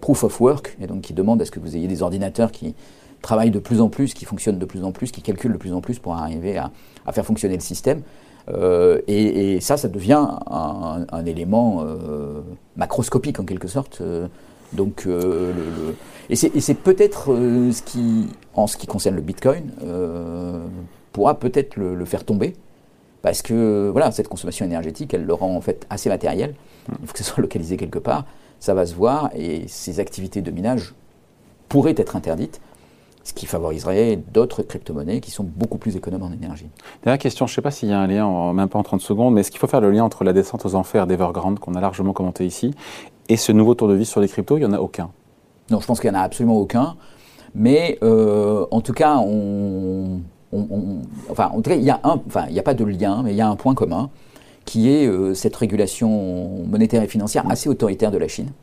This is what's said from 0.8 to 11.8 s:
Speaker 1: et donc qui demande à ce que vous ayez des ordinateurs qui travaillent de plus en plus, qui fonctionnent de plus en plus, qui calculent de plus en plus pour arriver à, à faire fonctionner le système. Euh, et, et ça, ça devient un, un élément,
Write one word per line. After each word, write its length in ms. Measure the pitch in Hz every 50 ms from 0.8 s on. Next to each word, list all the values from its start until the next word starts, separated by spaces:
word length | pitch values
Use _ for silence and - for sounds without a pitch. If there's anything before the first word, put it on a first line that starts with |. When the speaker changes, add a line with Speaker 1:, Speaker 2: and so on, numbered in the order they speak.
Speaker 1:
et 60 | - 87
donc 140 | 87 95
qui 120 | - - -
demande 260 | 82 95 104 117 113
à 40 | -
ce 60 | -
que 80 | - -
vous 160 | 78 80 76 82
ayez 100 | 80 90
des 140 | 95 80
ordinateurs 500 | 90 90 90 98 98 95 - - 117 107
qui 220 | - - - 117 117 - - - - - - - - _
travaillent 300 | - - 113 110 110 113
de 80 | 101 101
plus 200 | 90 - 120 110
en 80 | 113 110
plus, 240 | - - 135 139 -
qui 100 | - -
fonctionnent 340 | - - 92 - - 104 92
de 60 | 92
plus 180 | 92 - 95 90
en 80 | 95
plus, 200 | 95 - - 120
qui 100 | - -
calculent 320 | - - 101 95 - 120 107
de 40 | 87
plus 140 | - 95
en 80 | 87 90
plus 180 | 85 - 123 120
pour 140 | - 90 85
arriver 420 | 82 71 78 80 80 85 95 101 92
à, 140 | 67 65 - - - - - - -
à 60 | - -
faire 120 | - 104
fonctionner 280 | - 110 107 - 98 95
le 60 | 87
système. 400 | - - 87 - - 127 147 156 - - - - - - - - - -
Euh, 500 | - 92 92 90 90 87 87 90 85 - - -
et, 460 | 104 104 107 107 - 95 101 98 98
et 60 | 92
ça, 160 | 87 - 143 147
ça 100 | - 113
devient 400 | 90 101 90 98 139 151 147 - - - - -
un, 540 | - 78 80 73 76 98 87 82 78 85 85 -
un 160 | - 82 85
élément, 580 | 85 82 82 85 87 101 113 120 117 101 85